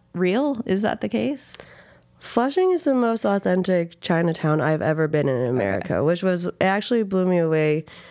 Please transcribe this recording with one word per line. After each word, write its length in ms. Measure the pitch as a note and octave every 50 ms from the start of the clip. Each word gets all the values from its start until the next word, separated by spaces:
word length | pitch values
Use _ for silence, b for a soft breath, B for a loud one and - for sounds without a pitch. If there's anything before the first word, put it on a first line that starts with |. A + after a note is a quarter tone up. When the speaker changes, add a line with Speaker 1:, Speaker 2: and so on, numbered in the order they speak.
| _ _ -
Speaker 1:
real? 480 | F3 F3+ F3+ F#3+ B3 D4 D4 C4+ A3 -
Is 160 | - F#3 G3
that 200 | G#3+ - - -
the 80 | A3 G3+
case? 440 | - G#3+ A3+ B3+ C#4+ C4+ - - - B B B B B B B B B B B B _
Speaker 2:
Flushing 520 | - - - A#3+ A#3+ C#4 C#4+ F#4 F#4 F#4
is 140 | F4+ E4 -
the 100 | C#4+ C4
most 280 | B3+ A#3+ A3+ A3+ A3+ -
authentic 760 | G#3 G3 G3 - F#3+ F3+ F#3 F3+ F#3+ F#3 F3 E3+ E3+ - -
Chinatown 580 | - - E3+ E3 E3+ E3+ D#3 - - D3+ D3+ D#3
I've 220 | B2+ D#3 D#3 D3+
ever 260 | - D3+ D#3 D#3 D#3+
been 220 | D3+ D#3 D3+ C#3 C#3
in 120 | B2+ A#2+
Speaker 1:
Okay. 80 | B2+ A#2+
Speaker 2:
America, 540 | B2+ B2 G2+ G2 F#2+ G2+ - - - F2 C3+
which 200 | D#3 F3 E3+ F#3+
was, 240 | F#3+ F3+ F3 F3
it 80 | F3 - -
actually 420 | F#3+ F#3+ G3 G#3 G3+ - B3 A3+ G#3+
blew 240 | G3 F#3+ F#3 F3+
me 100 | F#3 F3+
away. 480 | F3 E3 D#3+ D#3+ D#3 D#3 D3+ D3+ D#3+ D#3 B B B B B